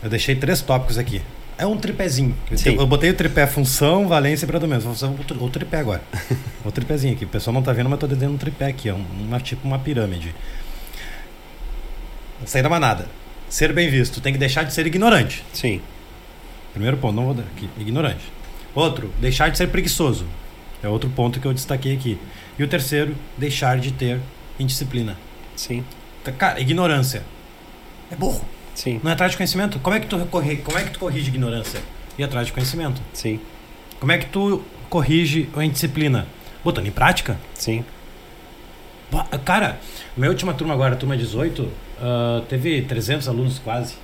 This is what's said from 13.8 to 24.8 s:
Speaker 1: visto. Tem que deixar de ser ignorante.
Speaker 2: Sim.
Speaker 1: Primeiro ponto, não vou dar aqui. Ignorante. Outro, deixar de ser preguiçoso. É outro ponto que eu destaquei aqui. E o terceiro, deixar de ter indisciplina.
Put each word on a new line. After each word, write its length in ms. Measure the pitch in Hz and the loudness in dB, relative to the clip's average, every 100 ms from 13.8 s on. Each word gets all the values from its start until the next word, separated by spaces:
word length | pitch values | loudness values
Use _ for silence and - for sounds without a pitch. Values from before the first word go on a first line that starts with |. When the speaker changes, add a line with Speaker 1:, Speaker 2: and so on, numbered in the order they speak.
| 170 | 4
Speaker 1:
visto. 300 | 135 123 - | 6 4 2
Tem 120 | 139 | -2
que 60 | 135 | 2
deixar 240 | 135 135 | 2 2
de 100 | 160 | 0
ser 120 | - 160 | 0 2
ignorante. 560 | 175 226 208 104 - - | 4 8 8 6 -2 -10
Speaker 2:
Sim. 280 | - 127 92 - - - - - - - - - | -2 0 -2 -4 -16 -18 -18 -18 -18 -18 -16 -12
Speaker 1:
Primeiro 240 | - 107 135 | -4 0 2
ponto, 160 | 127 107 | 0 0
não 100 | 127 | 0
vou 80 | |
dar 100 | 131 | -2
aqui. 260 | 98 - 98 - | -4 -8 -10 -8
Ignorante. 460 | 107 127 147 85 - - - - - | -4 0 0 -2 -8 -14 -14 -14 -8
Outro, 400 | - 170 - 107 - | 0 0 0 -4 0
deixar 300 | 127 127 156 | 2 4 4
de 80 | - | 4
ser 100 | 180 | 2
preguiçoso. 580 | - 170 - 160 110 85 - - - - - | 2 0 2 2 2 -4 -8 -12 -16 -16 -8
É 60 | 104 | -2
outro 220 | 104 131 | 0 0
ponto 300 | 131 120 123 | 0 0 0
que 60 | 135 | -2
eu 80 | |
destaquei 400 | 131 - 135 135 | -2 -2 -2 0
aqui. 240 | 135 127 98 - - - - | -2 -2 -4 -6 -14 -16 -2
E 60 | |
o 40 | 143 | 0
terceiro, 480 | 175 135 147 143 147 - - | 2 2 0 0 -2 -8 -6
deixar 400 | 143 - 131 127 | -4 0 2 2
de 140 | 127 | 0
ter 280 | 131 123 123 131 - - - | -2 -2 -2 -6 -12 -14 -4
indisciplina. 580 | 135 131 | -2 -2